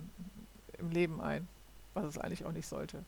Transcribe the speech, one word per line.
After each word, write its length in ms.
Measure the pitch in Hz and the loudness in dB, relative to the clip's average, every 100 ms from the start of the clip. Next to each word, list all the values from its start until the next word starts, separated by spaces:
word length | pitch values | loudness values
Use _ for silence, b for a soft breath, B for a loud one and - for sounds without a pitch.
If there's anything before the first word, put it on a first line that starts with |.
| 165 - 180 - - - - - | -8 -6 -8 -8 -12 -14 -12 -2
im 140 | 170 | 2
Leben 300 | 170 175 156 | 6 6 6
ein, 260 | - 147 175 - - - - | 2 2 0 -8 -14 -14 -4
was 100 | 180 156 | 0 0
es 120 | 156 | 2
eigentlich 280 | - 175 156 | 0 0 0
auch 60 | |
nicht 160 | 165 - | 0 0
sollte. 360 | 143 151 156 | -2 -2 -4